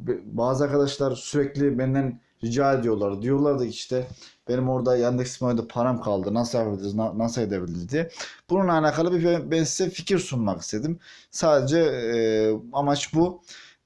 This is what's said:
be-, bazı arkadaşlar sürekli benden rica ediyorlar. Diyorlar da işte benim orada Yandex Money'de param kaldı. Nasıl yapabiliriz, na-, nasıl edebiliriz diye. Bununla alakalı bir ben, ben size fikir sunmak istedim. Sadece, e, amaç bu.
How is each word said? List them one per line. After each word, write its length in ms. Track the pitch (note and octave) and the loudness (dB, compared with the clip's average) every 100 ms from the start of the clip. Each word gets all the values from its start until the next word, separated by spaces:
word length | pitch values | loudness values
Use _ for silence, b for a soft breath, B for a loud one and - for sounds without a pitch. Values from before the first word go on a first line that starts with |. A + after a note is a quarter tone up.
| - | -6
be-, 140 | A#2 G#2+ | -6 -6
bazı 380 | A2 B2 C3+ | -2 0 2
arkadaşlar 520 | C#3+ C#3+ C#3 - C3+ B2 | 2 2 0 0 -2 -2
sürekli 640 | - D3 C#3 C#3 C#3+ B2+ | -2 -2 0 0 0 2
benden 420 | C3 C3+ C3 A#2+ b _ | 0 0 0 -4 b _
rica 300 | A2+ B2 C#3 | -4 0 2
ediyorlar. 480 | C3 A#2 G#2 G2+ G2 | 2 2 0 0 -2
Diyorlar 380 | A#2+ C#3 D3 C3+ | 0 2 2 0
da 60 | A#2 | -2
işte 420 | - - B2+ B2+ B B B - | -6 -6 -4 -4 B B B -4
benim 200 | B2+ B2+ | -2 0
orada 280 | B2+ B2 B2 | 0 2 2
Yandex 440 | A#2+ B2+ B2+ - | 2 0 -2 -4
Money'de 260 | B2 A#2 A2 | -2 -2 -2
param 340 | A#2+ B2 A#2+ | -2 0 0
kaldı. 320 | G#2+ G2 F#2+ | 0 0 0
Nasıl 240 | A2+ A#2 A#2+ | 0 0 0
yapabiliriz, 380 | A2 G2+ G2+ G#2 | 0 -2 -2 -2
na-, 220 | A2 G#2 | -2 -2
nasıl 240 | A#2 A#2+ | -2 -2
edebiliriz 480 | G#2 G2 F2+ E2+ F2 | -2 -2 -4 -6 -4
diye. 200 | D3 E3 B B B - | -4 -4 B B B -2
Bununla 240 | F#3 F#3 | 0 2
alakalı 380 | E3 D#3 C#3+ E3+ | 2 2 2 2
bir 140 | F3 E3+ | 2 2
ben, 260 | E3+ C#3+ | 2 0
ben 120 | E3 | 0
size 260 | D#3 - F#3 | 0 0 -2
fikir 300 | - - F#3+ | -4 -2 -2
sunmak 420 | - B2 G#2 E2+ | 0 -2 -2 -2
istedim. 380 | - G#2+ D3+ E3+ B B B | -6 -4 -4 -6 B B B
Sadece, 480 | - E3 C#3+ C3 E3 | 0 4 4 4 4
e, 720 | D#3 B2+ A#2 A#2 A2+ A2 A2 A2 - | 2 2 0 2 2 4 2 0 -2
amaç 400 | C#3 C#3+ C#3+ - | -2 0 0 0
bu. 300 | D#3+ E3+ - B B B B | 2 2 0 B B B B